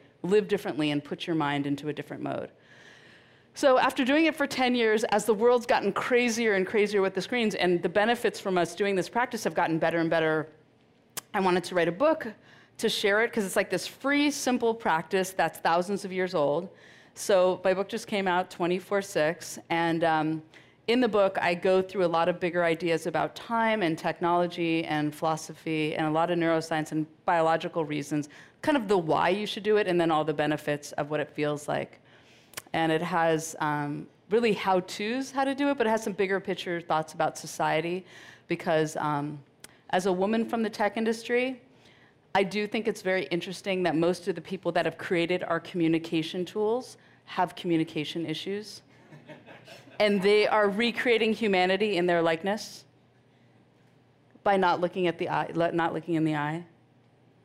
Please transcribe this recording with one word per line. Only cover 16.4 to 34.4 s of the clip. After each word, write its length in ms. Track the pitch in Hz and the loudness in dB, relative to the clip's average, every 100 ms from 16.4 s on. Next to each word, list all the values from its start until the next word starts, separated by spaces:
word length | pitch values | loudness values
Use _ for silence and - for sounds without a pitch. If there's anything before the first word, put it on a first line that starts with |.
| 143 147 190 - - - - - | 2 0 -4 -14 -20 -20 -20 -8
So 460 | - 190 185 180 | 2 4 4 2
my 100 | 190 | 0
book 140 | 185 196 | 0 -2
just 200 | 220 - | -6 -4
came 200 | 208 190 | -2 0
out, 240 | 180 185 | 0 -2
Twenty-four 500 | - 175 180 - 202 | -2 -2 -2 -2 -4
six, 560 | 196 170 151 170 - - - | -2 0 0 0 -10 -14 -4
and, 340 | 170 170 165 | -2 0 2
um, 400 | 165 160 156 160 - - - _ - | 2 2 0 -4 -8 -20 -20 _ 0
in 140 | 247 | 2
the 60 | 240 | 4
book, 280 | 202 190 190 | 4 2 2
I 120 | 175 | 0
go 280 | 175 190 185 | 0 2 2
through 240 | 185 208 175 | 2 0 0
a 20 | |
lot 220 | 165 170 | 2 2
of 100 | 175 | 0
bigger 240 | 180 175 | -2 2
ideas 440 | 170 160 175 160 175 | 2 2 0 -2 -2
about 280 | 156 151 - | -2 -4 -6
time 460 | - 233 226 214 | -6 -2 0 0
and 160 | 170 160 | 0 -2
technology 880 | 175 160 170 175 175 175 170 165 165 | -4 -2 0 2 0 -2 -2 0 -2
and 280 | 151 151 | -2 -2
philosophy 800 | 151 160 156 - 160 165 156 151 - | -2 -2 -2 -6 -10 -4 -2 -2 -2
and 120 | 156 | 0
a 20 | |
lot 220 | 156 170 | 2 2
of 80 | 175 | 2
neuroscience 540 | 165 160 160 160 156 | 2 2 0 -4 -2
and 120 | 156 151 - - | -4 -4 -6 0
biological 580 | 175 160 160 160 170 | 2 4 2 -2 -4
reasons, 460 | 151 147 143 151 143 - - - | -2 -4 -2 -4 -4 -10 -20 -6
kind 160 | - 294 | 0 0
of 100 | 202 | 2
the 100 | 202 | 2
why 300 | 160 151 165 | 2 2 2
you 180 | 196 208 | 0 -2
should 180 | - | -4
do 120 | 202 208 | 0 2
it 120 | 196 | 2
and 120 | 175 | 2
then 120 | 165 | 2
all 120 | 156 | 2
the 100 | 151 | 0
benefits 600 | 151 151 147 151 147 - | 0 0 0 -2 -6 -6
of 160 | - 143 | -6 -4
what 100 | 151 | -4
it 100 | 139 | -4
feels 380 | - 147 147 - | -4 -4 -4 -4
like. 320 | 143 - - _ - - - - - - | -4 -6 -12 _ -20 -20 -20 -18 -18 -6
And 180 | - 165 | 0 2
it 120 | 160 | 2
has, 520 | 170 175 165 160 156 - | 0 2 2 2 -2 -4
um, 480 | 151 147 147 151 - _ - | -2 -2 -4 -8 -12 _ -2
really 240 | 220 | 2